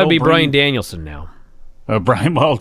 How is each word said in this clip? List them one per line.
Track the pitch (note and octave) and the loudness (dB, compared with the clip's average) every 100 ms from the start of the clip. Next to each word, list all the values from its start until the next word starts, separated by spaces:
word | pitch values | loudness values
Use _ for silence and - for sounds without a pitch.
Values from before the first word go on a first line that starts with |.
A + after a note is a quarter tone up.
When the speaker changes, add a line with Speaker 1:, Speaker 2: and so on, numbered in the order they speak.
Speaker 1:
that'd | D#3 | 4
be | E3 | 2
Speaker 2:
bringing | D3+ E3 D#3 | 2 2 2
Speaker 1:
Bryan | C#3 C#3+ | 2 2
Danielson | C3 G2+ - | 0 -6 -10
now. | D#2 D3 - - - - - - - | -12 -14 -14 -16 -20 -20 -20 -18 -4
Speaker 2:
Uh, | A2 | -2
Brian, | F2+ A2 B2+ | 0 0 0
<laughs> | D#3+ | 2
well, | D3+ B2 | 0 0